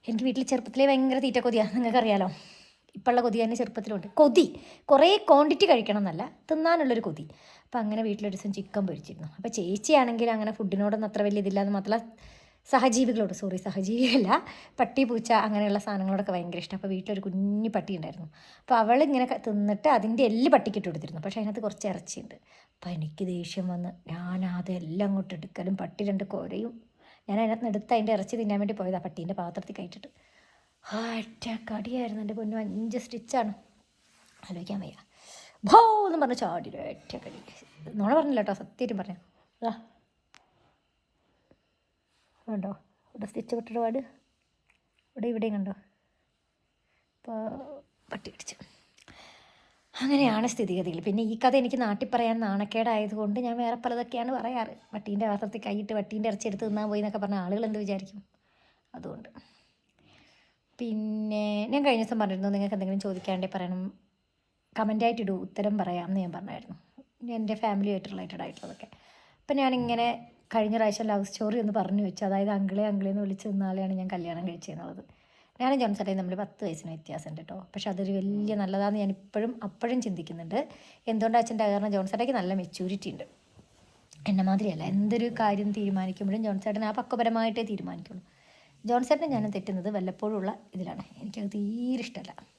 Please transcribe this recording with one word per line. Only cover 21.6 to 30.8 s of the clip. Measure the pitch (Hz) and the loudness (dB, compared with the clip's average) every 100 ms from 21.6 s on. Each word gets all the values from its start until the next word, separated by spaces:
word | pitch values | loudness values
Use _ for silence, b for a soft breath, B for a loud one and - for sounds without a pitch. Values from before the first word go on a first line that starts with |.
| 208 | -4
കുറച്ച് | - 208 | -2 -4
ഇറച്ചിയുണ്ട്. | 185 - - - - b b b | -4 -8 -12 -12 -18 b b b
അപ്പോൾ | _ 180 175 | _ -8 -4
എനിക്ക് | 156 - 185 | -6 -4 -4
ദേഷ്യം | 180 170 - 180 | -4 -4 -4 -4
വന്ന് | 175 175 - - | -4 -6 -8 -10
ഞാൻ | 170 180 185 185 180 | -8 -4 -2 -2 -2
അതെല്ലാം | 180 180 160 175 202 | -4 -4 -4 0 0
അങ്ങോട്ട് | 196 190 175 | 0 -2 -8
എടുക്കലും | - - 185 190 | -10 -6 -4 -2
പട്ടി | - - 202 | -4 -4 -2
രണ്ട് | 196 196 | -2 -2
കുരയും. | - 190 196 233 240 _ b b b - | -6 -6 -6 -6 -10 _ b b b -4
ഞാൻ | 208 | 0
അതിനകത്ത് | 226 220 | 0 0
നിന്ന് | 233 208 | -2 -4
എടുത്ത് | - 233 | 0 0
അതിൻ്റെ | 214 | 2
ഇറച്ചി | 214 190 233 | 0 0 -2
തിന്നാൻ | 214 202 | 0 0
വേണ്ടി | 202 208 | 0 -2
പോയതാണ്, | 185 185 | -2 -4
പട്ടീൻ്റെ | 180 170 170 196 | -6 -8 -8 -6
പാത്രത്തിൽ | 175 170 190 214 | -6 -8 -12 -12
കഴിച്ചിട്ട്. | 180 208 - b b b b b b b | -12 -14 -20 b b b b b b b